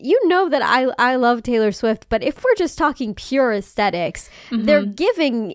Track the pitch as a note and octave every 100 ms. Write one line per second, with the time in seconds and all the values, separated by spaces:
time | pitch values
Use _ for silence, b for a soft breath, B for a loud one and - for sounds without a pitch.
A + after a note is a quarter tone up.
0 | B3 A#4+ F4+ F4+ F4+ C#4 - B3+ C4 -
1 | B3 B3+ A#3+ A#3+ B3 A3+ G#3+ - A3 G#3+
2 | - A3+ - - B4+ G#4+ E4+ - D4+ -
3 | A3 G3 - C4+ B3+ G#3 - - G3+ F3+
4 | E3 - - B B A#3 G#3+ D4 G3+ G3+
5 | F#4+ F#4+ C#4+ A#3 G#3